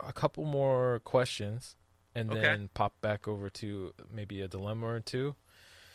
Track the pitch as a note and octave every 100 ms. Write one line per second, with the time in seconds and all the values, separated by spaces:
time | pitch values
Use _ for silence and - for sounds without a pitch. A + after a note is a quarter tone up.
0 | - - D3+ - D#3 C#3+ C3+ B2+ B2+ A#2
1 | - C3 B2 - G#2 A2+ - - _ _
2 | _ A#2+ A2+ A2 D3 B2+ G2+ - G#2 _
3 | G#2+ G#2 - G#2 G2+ - G#2 G2+ F2+ -
4 | - A2 G2+ G2 F#2+ F#2+ G2+ A2 A2+ A#2
5 | - B2+ C#3 C#3+ _ - - - -